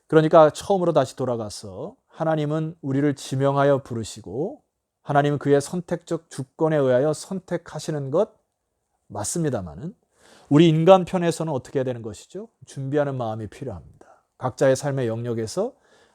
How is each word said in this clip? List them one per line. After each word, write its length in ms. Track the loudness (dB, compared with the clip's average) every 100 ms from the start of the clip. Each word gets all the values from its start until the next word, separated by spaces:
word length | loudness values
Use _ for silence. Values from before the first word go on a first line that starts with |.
| 2
그러니까 420 | 4 8 8 8
처음으로 420 | 4 -2 0 2
다시 240 | 2 0 -4
돌아가서 800 | -4 -4 -8 -12 -14 -14 -14 -16 _
하나님은 680 | -6 -2 -2 -2 -4 -6 -8
우리를 340 | -4 0 0 -2
지명하여 680 | -4 0 2 4 4 2
부르시고 800 | -2 -10 -10 -12 -10 -8 -8 -8 _ _ _ _
하나님은 360 | -2 2 2 0
그의 220 | 2 2
선택적 680 | 2 -6 -6 -8 -6 -8 -8
주권에 480 | -12 -10 -2 0 2
의하여 360 | 2 2 2
선택하시는 1000 | -2 -6 -10 -8 -8 -8 -12 -8 -6 -2
것 200 | -2 -2 _ _ _ _ _ _ _ -14
맞습니다마는 880 | -10 -6 -2 -2 -4 -8 -12 -14 -14 _ _ _ -12 2
우리 180 | 4 4
인간 380 | 4 6 6 4
편에서는 480 | -2 -2 -2 -4
어떻게 260 | -6 -4 -4
해야 40 |
되는 180 | -4 -6
것이죠? 480 | -10 -14 -16 -16 -18 _ -18
준비하는 500 | -12 -4 -2 -2 -4
마음이 320 | -6 -6 -10
필요합니다. 760 | -12 -12 -12 -18 -20 -20 _ _ -8
각자의 360 | -6 2 2 2
삶의 320 | 0 -2 -2
영역에서 680 | -4 -4 -4 -4 -4 -4 -6 _ _ _